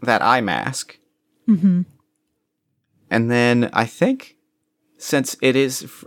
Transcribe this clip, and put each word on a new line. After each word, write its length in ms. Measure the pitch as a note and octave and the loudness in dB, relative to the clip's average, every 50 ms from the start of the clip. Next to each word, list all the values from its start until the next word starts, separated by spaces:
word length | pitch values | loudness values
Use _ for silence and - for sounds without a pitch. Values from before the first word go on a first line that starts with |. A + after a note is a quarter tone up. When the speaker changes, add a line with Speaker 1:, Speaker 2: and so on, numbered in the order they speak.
| - | -2
Speaker 1:
that 200 | A#2 A#2 G#2 - | 0 0 2 2
eye 180 | A2+ B2 B2+ | 2 2 2
mask. 580 | A#2 G2 E2+ B1 G1+ - C3 - - - - _ _ _ _ _ _ _ _ _ _ - | 0 -2 -4 -4 -4 -6 -8 -8 -12 -14 -18 _ _ _ _ _ _ _ _ _ _ 0
Speaker 2:
Mm-hmm. 340 | A3 F3 E3 G3+ F3+ F3 F3+ - - _ _ _ _ _ _ _ _ _ _ _ _ _ _ _ _ _ _ _ _ _ _ _ | 0 2 2 2 2 2 -2 -4 -10 _ _ _ _ _ _ _ _ _ _ _ _ _ _ _ _ _ _ _ _ _ _ _
Speaker 1:
And 200 | F2+ A2+ A#2 A#2 | -2 -2 0 0
then 400 | A#2+ A#2+ A#2+ A#2+ A#2+ A#2+ A#2+ - - | 2 2 2 4 4 2 0 0 0
I 120 | - A#2 | -2 -2
think, 500 | A#2 - - E3+ A3+ C4+ C4 - - _ _ _ _ _ _ _ _ _ _ _ _ _ _ | -2 -2 -2 0 0 0 -2 -6 -18 _ _ _ _ _ _ _ _ _ _ _ _ _ _
since 380 | - - - C#3+ C3 C3 - - | -10 -4 -2 -2 -2 -2 -6 -2
it 140 | - C3+ B2+ | 0 0 2
is, 280 | C3 C3+ C3 C3 - - | 2 0 0 -2 -8 -12
f-, 200 | - - - - | -14 -20 -20 -4